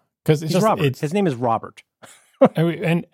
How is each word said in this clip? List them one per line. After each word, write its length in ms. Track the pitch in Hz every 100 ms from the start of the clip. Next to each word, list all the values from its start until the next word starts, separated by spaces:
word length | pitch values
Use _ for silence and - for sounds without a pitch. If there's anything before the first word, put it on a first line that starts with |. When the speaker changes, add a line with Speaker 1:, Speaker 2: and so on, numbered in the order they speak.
| _ _
Speaker 1:
'cause 180 | - 151
it's 80 | 160
Speaker 2:
He's 100 | 180
Speaker 1:
just, 40 | 214
Speaker 2:
Robert. 180 | 214
Speaker 1:
it's 160 | 151 131
Speaker 2:
His 140 | 151
name 120 | 196 190
is 80 |
Robert. 480 | 120 120 113 - - _ _
<laughs> 520 | - - _ - 262
Speaker 1:
And 120 | - 165
we, 160 | 165
and, 200 | 175 170 -